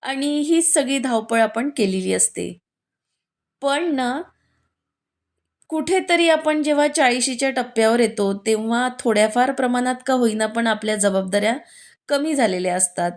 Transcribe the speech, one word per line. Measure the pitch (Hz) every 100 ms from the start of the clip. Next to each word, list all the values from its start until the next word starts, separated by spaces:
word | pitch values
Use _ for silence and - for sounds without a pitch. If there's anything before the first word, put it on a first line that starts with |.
आणि | 240 269 285 294
ही | 294 330
सगळी | 330 339 254 269
धावपळ | 262 233 220 226
आपण | 220 226 269 285
केलेली | 208 190 185
असते. | 185 190 - 175 175 _ _ _ _ _ _ _ _ _ _
पण | 277 277 349 277
ना, | 254 262 359 _ _ _ _ _ _ _ _ _ _ _ _ _ _
कुठेतरी | 311 294 370 370 349 339
आपण | 311 311 311
जेव्हा | 302 294 294
चाळीशीच्या | 294 269 247 247 247 269
टप्प्यावर | 254 240 - 220 233
येतो, | 226 226 202 196 220
तेव्हा | 220 220 233 247 247
थोड्याफार | 247 208 214 220 254
प्रमाणात | 269 254 247 247 254 -
का |
होईना, | 262 240 214 220
पण | 226 233
आपल्या | 214 214 214
जबाबदाऱ्या | 202 190 190 202 208 254 - - - _ _
कमी | 285 302 294
झालेल्या | 233 185 180 180
असतात. | 180 - 175